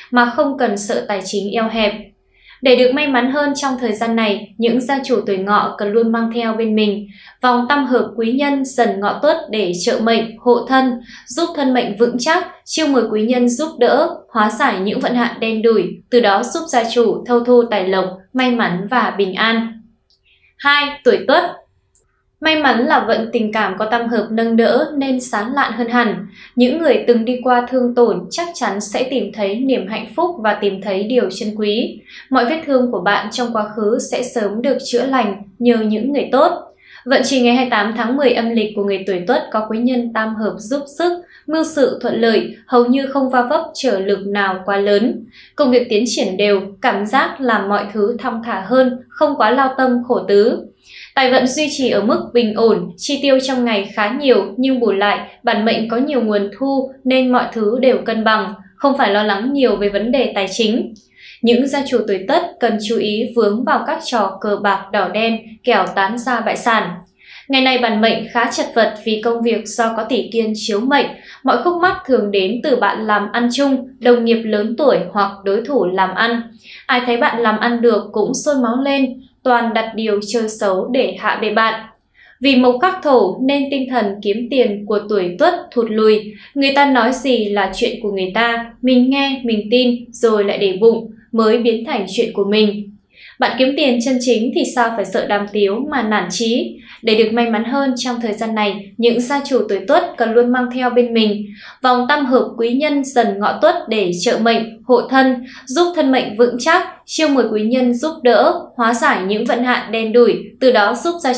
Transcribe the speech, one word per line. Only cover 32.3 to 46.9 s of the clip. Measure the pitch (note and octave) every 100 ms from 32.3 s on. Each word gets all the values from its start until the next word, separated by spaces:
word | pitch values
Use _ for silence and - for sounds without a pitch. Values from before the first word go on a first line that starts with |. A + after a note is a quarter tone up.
| C4 A#3+
vết | D#4+ D4
thương | C4 A#3+
của | A3
bạn | F3+ G3+ G#3
trong | A#3+ A#3
quá | A3+ G#3 -
khứ | G#3 A3+ G#3
sẽ | -
sớm | B3 B3 G3+ G#3
được | B3+ B3 -
chữa | A#3+ C4
lành | C4 G#3+ G3 - -
nhờ | A#3+ A3+
những | G#3+ G#3+ B3+
người | C#4+ F#3+
tốt. | B3+ E4 F4 - _ _ - -
Vận | C4 B3
trình | C4+
ngày | A#3+ A#3+
hai | B3+
mươi |
tám | A#3 G#3 A3+
tháng | A3+ C4+
mười | C4+
âm | A#3+ A3+
lịch | A#3 G#3 G#3
của |
người | G3+ G3 F#3+
tuổi | F#3 F3
Tuất | C#4 -
có | A3 G#3+
quý | A3
nhân | B3 B3 A#3+
tam | A3+ A3 A3
hợp | G#3+ -
giúp | - C#4 C#4+ -
sức, | E4+ F4 - - -
mưu | D#4
sự | D#4 - C4 -
thuận | A#3+ A3+
lợi, | A3+ G#3+ - - -
hầu | B3 A#3+
như | C4+ C4+
không | C#4 C4
va | B3
vấp | B3 D#4 D#4+
trở | - C4 G3
lực | F#3+ G3 G3
nào | G3+ G3 F#3+ F#3+
quá | G3
lớn. | G3+ G3+ A#3+ - - - - -
Công | C#4
việc | B3 A#3+
tiến | G#3 A#3+
triển | B3+ A3+ F#3
đều, | G#3 G3+ G3 -
cảm | C4